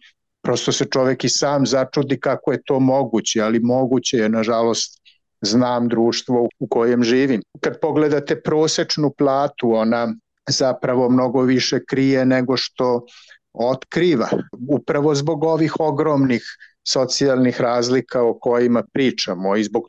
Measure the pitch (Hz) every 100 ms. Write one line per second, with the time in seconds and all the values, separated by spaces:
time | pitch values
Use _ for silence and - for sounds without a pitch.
0 | _ _ _ _ - 120 - - 135 135
1 | 131 131 127 - 143 143 123 135 131 151
2 | 131 131 143 127 - 123 - 135 131 135
3 | 123 110 - 113 107 117 120 123 127 127
4 | - 120 110 113 110 117 117 110 - -
5 | _ _ _ _ 101 117 123 120 120 113
6 | 117 113 - 123 120 - 127 - 117 120
7 | 117 127 135 117 - - 151 120 160 147
8 | 151 143 143 160 - 156 156 - - -
9 | 147 - 143 135 143 - 120 113 110 117
10 | 117 113 _ _ - 139 135 123 135 127
11 | 127 127 127 127 127 131 - 131 - 131
12 | 135 135 131 127 127 123 - - 127 120
13 | 120 - - - _ - 120 131 - 165
14 | 175 139 104 98 - - 127 143 - 143
15 | 147 143 147 156 160 160 160 - 156 143
16 | 156 143 135 117 - - - _ - 139
17 | 127 - 139 131 127 - 123 120 120 131
18 | 120 127 117 107 127 120 120 117 - -
19 | 131 110 - 90 95 104 104 117